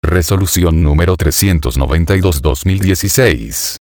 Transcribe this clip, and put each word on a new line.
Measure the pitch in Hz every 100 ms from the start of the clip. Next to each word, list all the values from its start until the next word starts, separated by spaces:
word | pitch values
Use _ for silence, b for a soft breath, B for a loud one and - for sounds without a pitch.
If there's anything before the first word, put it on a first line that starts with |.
Resolución | 78 87 85 95 92 - 85 80
número | 80 73 85 92
trescientos | 87 - 98 87 71 62
noventa | 67 76 82 98
y |
dos | 92 78
dos | 78 - 95
mil | 95
dieciséis. | 95 92 101 - 123 73 55 - - -